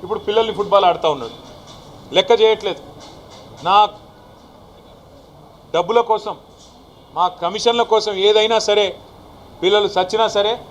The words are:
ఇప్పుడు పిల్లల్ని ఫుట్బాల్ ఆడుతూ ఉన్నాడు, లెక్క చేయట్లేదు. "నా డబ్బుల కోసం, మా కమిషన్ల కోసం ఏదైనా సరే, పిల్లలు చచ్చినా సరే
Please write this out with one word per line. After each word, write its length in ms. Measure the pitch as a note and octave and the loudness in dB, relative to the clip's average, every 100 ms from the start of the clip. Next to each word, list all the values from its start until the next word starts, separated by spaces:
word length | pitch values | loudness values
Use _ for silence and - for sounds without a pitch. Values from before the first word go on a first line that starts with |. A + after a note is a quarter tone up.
ఇప్పుడు 160 | F3+ G#3 | -8 -8
పిల్లల్ని 340 | G#3 G#3+ A3+ | -2 0 0
ఫుట్బాల్ 320 | F3+ G3 G3 F#3+ | -4 2 4 4
ఆడుతూ 260 | E3+ E3 | 2 -2
ఉన్నాడు, 200 | C#3+ A#2 - - - - - - - - | -2 -8 -14 -20 -20 -20 -20 -20 -20 -4
లెక్క 280 | D#3 F#3 A#3 | -2 2 4
చేయట్లేదు. 380 | A3 G#3+ G3+ F3 - - - - - - - - | 4 2 -4 -8 -12 -20 -20 -20 -20 -20 -20 -10
"నా 260 | E3+ G3+ G#3+ - - - - - - - - - - - - - - - - - - | 0 2 2 -2 -20 -20 -20 -20 -20 -20 -20 -20 -20 -20 -20 -20 -20 -20 -20 -20 -6
డబ్బుల 280 | D#3+ E3+ A#3 | -4 0 0
కోసం, 360 | A3+ G#3+ G#3+ E3 - - - - - - - | 2 -2 -4 -12 -16 -20 -20 -20 -20 -20 -14
మా 140 | D#3+ F3 | -4 -4
కమిషన్ల 540 | - E3+ G3+ A3+ A#3 | -2 -6 -2 0 0
కోసం 320 | A3+ A3 G#3+ | 0 0 -2
ఏదైనా 460 | F#3+ G3+ G#3+ G#3+ A3+ | 0 2 2 2 0
సరే, 400 | G#3+ G#3 G3 - - - - - - - | 0 0 0 -6 -20 -20 -20 -20 -20 -4
పిల్లలు 220 | F3+ G#3 G3+ | 0 2 0
చచ్చినా 420 | F3+ F#3 G#3+ A3 | -2 -2 -2 -2
సరే 340 | G3+ G#3 A#3+ - | 0 -2 -4 -10